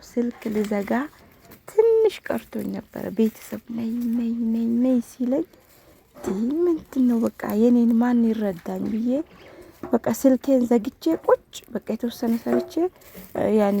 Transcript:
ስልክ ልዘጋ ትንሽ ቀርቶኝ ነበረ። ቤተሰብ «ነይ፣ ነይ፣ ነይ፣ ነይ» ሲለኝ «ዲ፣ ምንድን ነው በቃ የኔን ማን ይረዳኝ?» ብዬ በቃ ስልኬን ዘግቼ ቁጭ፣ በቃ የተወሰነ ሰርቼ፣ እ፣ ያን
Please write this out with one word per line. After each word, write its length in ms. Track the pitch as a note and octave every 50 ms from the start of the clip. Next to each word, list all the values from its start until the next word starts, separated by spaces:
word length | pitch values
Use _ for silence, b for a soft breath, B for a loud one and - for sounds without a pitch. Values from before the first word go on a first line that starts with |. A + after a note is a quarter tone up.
| -
ስልክ 360 | - - A#3+ A#3+ A#3+ - - - A3+
ልዘጋ 440 | G#3+ G#3+ G#3 G#3 G#3+ G3+ G3 G3+ A3 A#3 C#4+ D#4 B B B B B B B B B - _ -
ትንሽ 480 | - G#4 A4 A4+ A4+ A4+ A4 G#4+ - -
ቀርቶኝ 460 | - - - A#3 - - - A3 G#3 G3
ነበረ። 320 | G3 F#3+ - _ - - - -
ቤተሰብ 500 | F#3+ G3+ A3+ A3 - - - - A3 G#3+ - -
«ነይ፣ 200 | A#3 A3+ A#3 A3+ A3+ A#3+ A#3+ A#3
ነይ፣ 220 | A3+ A#3+ A#3 A3+ A#3 A#3 A#3 A3+
ነይ፣ 180 | A3+ A3+ A#3 A3+ A#3 A#3
ነይ» 180 | B3 B3+ B3+ A#3+ A#3
ሲለኝ 420 | - - - B3+ A#3+ B3+ D4+ E4+ - _ b b b b b b b b b b b b
«ዲ፣ 120 | - - - F#3+ G3 A3+ A#3+ D4
ምንድን 480 | E4 F4 F4 E4 D#4 - - - C4+ B3+
ነው 140 | B3 A#3+ A3+
በቃ 220 | A3 A3 - - - G#3+ G#3
የኔን 360 | G#3 A3+ B3 A#3+ A#3+ A#3 A#3 A#3
ማን 260 | A3+ A#3+ B3 B3 A#3+ A#3
ይረዳኝ?» 600 | A3+ A3 A3+ G#3+ G3+ F#3 E3 - - F#3 F#3 G3 G#3
ብዬ 200 | G#3+ G#3+ A3+ A#3+ B3+ C#4+ E4 - B B B B B B B B B B B
በቃ 220 | - - A#3 - - A3+
ስልኬን 480 | - - C4+ C4 A#3 - - C4+ B3+ A#3+
ዘግቼ 380 | A#3 B3 A#3+ G3 C4+ - - - E4 D#4+ -
ቁጭ፣ 200 | - - B4 - _ _ - - - -
በቃ 180 | A#3 G3+ - -
የተወሰነ 440 | A3 A3+ - A#3 A#3 - - A#3 A3+ A#3
ሰርቼ፣ 340 | - B3 A#3+ A#3+ - - - D#4+ E4+ F#4 - B B B B F#3 F#3 B B
እ፣ 100 | - - G3
ያን 280 | G#3 A3 G#3 G3+ G3+ G3+